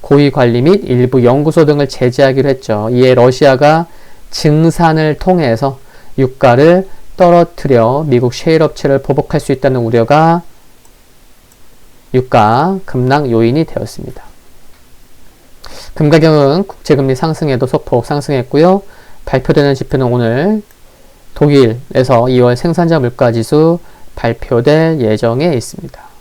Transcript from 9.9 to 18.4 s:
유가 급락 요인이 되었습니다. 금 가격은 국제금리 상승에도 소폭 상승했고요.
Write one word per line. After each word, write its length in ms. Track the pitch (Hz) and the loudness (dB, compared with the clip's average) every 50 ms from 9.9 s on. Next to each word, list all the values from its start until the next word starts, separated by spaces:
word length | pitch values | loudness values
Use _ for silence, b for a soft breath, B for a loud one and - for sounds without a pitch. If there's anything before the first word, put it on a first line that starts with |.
| 117 117 113 117 143 151 160 160 165 170 - - - - - - - - _ - - _ _ _ _ - - - - _ _ _ - _ - - - - - - - - _ - - | 0 0 2 2 2 2 4 2 0 0 -4 -8 -20 -20 -20 -20 -20 -20 _ -20 -20 _ _ _ _ -20 -20 -20 -20 _ _ _ -20 _ -20 -20 -20 -20 -20 -20 -20 -20 _ -4 -4
유가 640 | 127 127 - - 127 107 107 113 123 147 180 190 190 - | -4 -2 0 2 2 2 2 2 0 0 -2 -2 -6 -8
급락 460 | - - 131 123 127 135 147 151 131 | -6 -4 -4 -2 0 0 0 0 0
요인이 340 | 117 113 113 113 123 151 165 | 0 0 0 0 0 0 -2
되었습니다. 600 | 160 - - - 107 - - - - - - - - - - _ - - - - - - _ - - - - - _ - - - - - _ _ - - - B B B B B B B | -4 -4 -10 -10 -10 -12 -14 -14 -14 -16 -16 -20 -20 -20 -20 _ -20 -20 -20 -20 -20 -20 _ -20 -20 -20 -20 -20 _ -20 -20 -20 -20 -20 _ _ -20 -20 -20 B B B B B B B
금 160 | - 156 147 | -2 0 2
가격은 560 | 147 160 151 160 156 151 143 139 143 175 202 | 2 4 4 4 4 4 2 2 2 0 -2
국제금리 480 | 190 - - - - 151 139 139 135 131 | -6 -8 -18 -2 -2 0 0 2 -2 -2
상승에도 520 | 127 - 160 156 - - 151 135 120 135 | -2 -2 -4 -4 -4 -4 -4 -2 -2 -4
소폭 380 | 127 - 151 - - - 123 113 | -2 -4 -4 -4 -2 -2 -2 -2
상승했고요. 760 | - 147 143 139 - 147 135 | -2 -6 -6 -4 -4 -4 -4